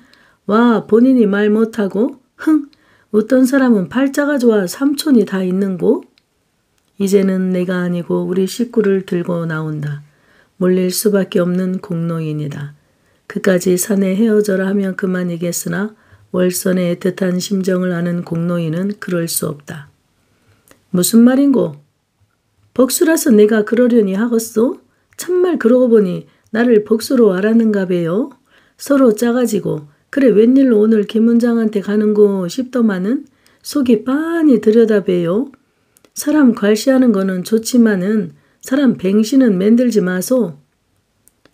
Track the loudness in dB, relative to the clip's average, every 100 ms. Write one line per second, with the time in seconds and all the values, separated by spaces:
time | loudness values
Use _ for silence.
0 | _ _ _ _ -2 2 2 2 2 2
1 | 4 4 2 2 2 2 0 -2 -4 -2
2 | -4 -4 _ _ 0 0 -2 _ _ _
3 | _ -2 2 2 2 2 2 2 0 -2
4 | -2 0 -2 2 2 2 0 -2 -2 -2
5 | 0 0 0 -4 -2 -2 -4 -2 -2 -2
6 | -6 _ _ _ _ _ _ _ _ -6
7 | 0 2 2 -2 -2 -4 -4 -4 -4 -6
8 | -4 -4 -2 -4 -4 -4 -4 -2 0 -2
9 | -2 -6 -4 -6 -6 -6 -6 -8 -8 -10
10 | -14 _ _ _ _ _ 0 0 0 -2
11 | 0 0 0 -2 -2 -2 -4 -6 -6 -6
12 | -4 -4 -6 -6 -8 -10 -14 -16 _ _
13 | _ _ -12 -4 0 0 0 -2 0 -2
14 | 0 0 2 2 0 -2 -2 -2 -4 -4
15 | -4 -2 -4 -4 -6 -6 -6 -6 -6 -10
16 | _ -20 _ -2 -2 -2 -2 -2 -2 -2
17 | -4 -4 -4 -4 -4 -4 -2 -2 -2 -4
18 | -4 -6 -6 -6 -4 -4 -4 -4 -6 -8
19 | -6 -6 -4 -6 -8 -10 -14 -18 -20 _
20 | _ _ _ _ _ _ _ _ _ -2
21 | 2 4 4 4 2 2 0 -6 _ _
22 | _ _ _ _ _ _ _ 0 0 2
23 | 0 2 4 4 4 2 0 0 2 2
24 | 2 -2 -2 -2 -4 -2 -2 -4 _ _
25 | _ -14 -4 0 0 0 2 2 4 2
26 | 2 -4 -12 _ _ -2 2 2 2 -2
27 | 0 2 2 2 0 2 2 0 -2 -2
28 | -2 -4 -6 -10 _ _ _ _ -2 2
29 | 4 2 0 0 -2 -2 -4 -6 -10 _
30 | _ 0 2 4 4 4 4 4 4 2
31 | 0 0 2 2 2 0 0 -2 -2 0
32 | 0 4 2 2 -4 -6 -6 -2 0 0
33 | -2 -4 -6 _ _ _ -8 -2 2 2
34 | 0 -4 -2 0 2 4 4 4 4 2
35 | 0 -2 0 -2 -4 -12 _ _ _ _
36 | _ -8 -2 4 4 4 0 0 2 2
37 | 2 2 -2 -4 -2 -2 0 2 2 2
38 | 0 -2 -4 -12 _ _ -4 0 0 0
39 | 0 0 2 2 2 2 4 4 4 0
40 | 0 -2 0 0 0 -6 _ _ _ _
41 | _ _ _ _ _